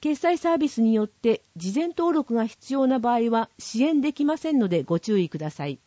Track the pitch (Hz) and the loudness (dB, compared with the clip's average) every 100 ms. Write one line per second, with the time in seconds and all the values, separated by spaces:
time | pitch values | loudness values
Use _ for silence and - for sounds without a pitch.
0 | 302 294 339 349 339 330 294 - 226 220 | -2 0 0 0 0 0 0 2 2 2
1 | 214 _ 233 220 _ - 175 208 339 339 | 0 _ -2 -2 _ -10 -6 -2 -2 -2
2 | 339 320 - 233 220 - - 269 262 262 | 0 0 0 -2 -2 -6 -6 0 2 2
3 | 240 240 233 226 226 _ - 220 277 311 | 0 0 0 0 -2 _ -10 -2 2 2
4 | 285 285 294 320 320 294 208 170 135 170 | 0 0 -2 -2 0 0 2 0 0 -4
5 | - 208 175 151 151 - 147 135 | 0 0 0 -4 -8 -6 -8 -8